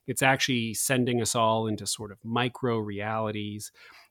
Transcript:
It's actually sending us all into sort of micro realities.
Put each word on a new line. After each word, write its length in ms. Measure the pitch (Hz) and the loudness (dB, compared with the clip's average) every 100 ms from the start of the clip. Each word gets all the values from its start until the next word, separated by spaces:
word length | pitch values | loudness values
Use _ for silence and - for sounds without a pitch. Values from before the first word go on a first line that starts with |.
| - | -8
It's 160 | 123 | 0
actually 520 | 135 135 - 123 113 | 4 4 2 0 0
sending 480 | 104 - 131 123 120 | -2 0 2 2 2
us 120 | 110 | 2
all 320 | 123 110 113 110 | 2 4 4 2
into 200 | 104 101 | -2 -4
sort 260 | - 104 | -6 -8
of 60 | 101 | -12
micro 560 | 113 120 123 - 127 113 | -4 0 0 -2 -2 -2
realities. 920 | 104 101 104 110 110 107 104 104 - - - - - | -2 -4 -4 -2 -2 -4 -6 -8 -12 -16 -20 -20 -6